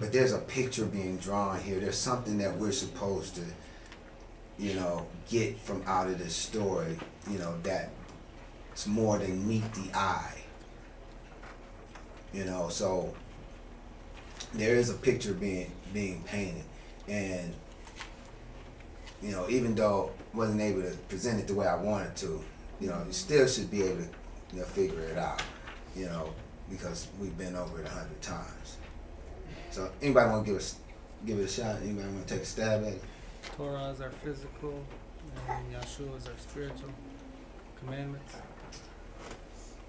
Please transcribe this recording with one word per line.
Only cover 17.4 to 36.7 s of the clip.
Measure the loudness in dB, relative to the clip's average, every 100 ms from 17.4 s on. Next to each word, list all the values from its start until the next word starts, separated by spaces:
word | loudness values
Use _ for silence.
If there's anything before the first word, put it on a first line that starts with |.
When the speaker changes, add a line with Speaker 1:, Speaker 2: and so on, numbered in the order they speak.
| -4 -6 -10 -14 -14 -12 -12 -12 -14 -14 -14 -14 -14 -14 -14 -14 -14 -8
Speaker 1:
you | -2
know, | 0 4
even | 4 6
though | 6 8 8 4 -2 -6
I | 2
wasn't | 4 6
able | 4 4
to | 2 -2 -4
present | 0 2 2
it | 2
the |
way | 4 6
I | 4
wanted | 4 2 2 -2
to, | -2 -2 -4 -10 -10 -4
you | -2
know, | 0 0
you |
still | -2 8 10 10
should | 8 2
be | 4
able | 4 2
to, | -4 -8 -12 -12 -8
you | -6
know, |
figure | 0 4 4 2
it | -2 0
out, | 0 0 -4 -6 -10 -10 -8
you | -6 -4
know, | -2 -4 -6 -10 -10 -8
because | -6 -4 -4 -6 -4
we've | -4 -2
been | -2 -2
over | -2 -4
it | -4
a |
hundred | -4 -6 -6
times. | -4 -4 -6 -8 -10 -10 -10 -10 -10 -10 -10 -10 -8 -8 -6
So | -4 -4 0
anybody | 8 10 10
wanna | 8
give | 4 2
us, | 0 -6 -10 -14 -14 -6 0
give | 2
it |
a | 2
shot? | 2 0 0
Anybody | 0 -2 -2
wanna | -4
take | -2 -2
a | -2
stab | 2 4 4
at | 4
it? | -2 -6 -10 -12 -10 -10 -6
Speaker 2:
Torah | -4 -2 -2
is | -4
our | -6
physical, | -6 -4 -4 -6 -6 -6 -6 -8 -10 -12 -12 -10 -6 -4
and | -4 -4
Yahshua | -6 -6 -6 -6 -6
is | -8
our | -10
spiritual | -8 -8 -6